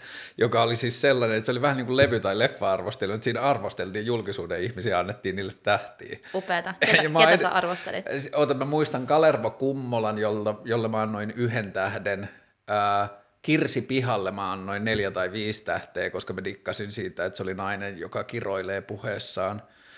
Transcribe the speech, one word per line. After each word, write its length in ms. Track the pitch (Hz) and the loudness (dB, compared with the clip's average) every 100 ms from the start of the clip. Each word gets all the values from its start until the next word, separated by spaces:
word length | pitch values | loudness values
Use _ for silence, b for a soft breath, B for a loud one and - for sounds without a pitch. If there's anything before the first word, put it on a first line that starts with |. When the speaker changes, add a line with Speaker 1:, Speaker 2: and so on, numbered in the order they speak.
| B B B - | B B B 0
Speaker 1:
joka 240 | 117 113 | 2 4
oli 140 | 117 117 | 4 2
siis 260 | 120 - | 0 4
sellainen, 360 | 139 127 113 110 | 4 6 4 2
että 80 | 113 | 0
se 60 | |
oli 100 | 123 | 2
vähän 160 | 143 131 | 2 2
niin 80 | 123 | 2
kuin 100 | 131 | 4
levy- 220 | 139 113 | 4 4
tai 200 | 98 101 | 2 2
leffa-arvostelu, 720 | 127 - 98 95 92 - 98 | 2 2 0 0 -2 -4 -2
että 100 | 110 | 0
siinä 180 | 123 113 | -2 2
arvosteltiin 640 | 139 123 101 - 92 104 113 | 2 2 -2 -4 -6 -4 -2
julkisuuden 580 | 117 98 98 85 87 | -2 -2 -6 -4 -2
ihmisiä 280 | 90 104 107 | -2 -2 0
ja 80 | 90 | 0
annettiin 360 | 90 - 98 95 | 0 -4 -4 -4
niille 180 | 95 - | -6 -4
tähtiä. 540 | 104 101 - - - - B | 0 0 -2 -16 -14 -14 B
Speaker 2:
Upeeta. 400 | 190 185 175 185 185 | -6 -2 -2 -4 0
Speaker 1:
<laughs> 60 | 151 | 4
Speaker 2:
Ketä, 180 | - | 4
Speaker 1:
Ja 60 | 156 | 4
mä 100 | 160 | 6
Speaker 2:
ketä 120 | 160 | 8
Speaker 1:
en- 80 | 180 | 6
Speaker 2:
sä 100 | 185 | 4
arvostelit? 560 | 185 170 180 - - - 139 131 151 | 0 0 -4 -6 -8 -6 -6 -2 2
Speaker 1:
Oota, 180 | 143 | 2
mä 120 | 131 139 | 2 0
muistan 420 | 151 147 127 127 | 0 0 -2 2
Kalervo 420 | 151 156 135 110 | 6 6 4 0
Kummolan, 680 | - 135 139 123 117 107 107 | -2 -2 -2 -2 0 0 0
jolla, 440 | 107 107 107 104 117 | 0 0 -2 -4 -2
jolle 220 | 113 110 | 0 0
mä 140 | 110 | 0
annoin 300 | 110 104 107 | -2 -2 -6
yhden 400 | 117 120 123 101 | -2 0 0 -2
tähden. 580 | 95 95 101 98 98 101 B B _ - | -2 -2 -2 -4 -4 -6 B B _ -2
Ää, 420 | 104 104 101 101 - _ _ | 2 4 2 0 -6 _ _
Kirsi 400 | - 151 127 127 | 0 2 2 0
Pihalle 500 | 113 131 123 107 95 | 0 0 2 0 0
mä 200 | 98 95 | -2 -4
annoin 340 | 95 95 101 110 | -4 -4 -2 0
neljä 260 | 107 98 | 0 0
tai 200 | 92 92 | 0 -2
viisi 320 | 107 107 104 | -2 -4 -4
tähteä, 460 | - 87 - 90 90 | -4 -4 -4 -4 -4
koska 240 | 92 - | -4 -6
mä 100 | 95 | -6
dikkasin 480 | 95 - - 90 101 | -6 -6 -8 -6 -6
siitä, 340 | 117 95 - 92 | -4 -6 -4 -6
että 120 | - | -4
se 60 | |
oli 100 | 95 | -6
nainen, 440 | 95 98 98 101 90 | -4 -4 -4 -6 -8
joka 240 | 87 110 | -8 -8
kiroilee 580 | 101 117 101 95 92 98 | -6 -6 -4 -4 -4 -6
puheessaan. 800 | - 104 117 101 - - 95 104 B B B | -6 -8 -6 -6 -6 -4 -4 -4 B B B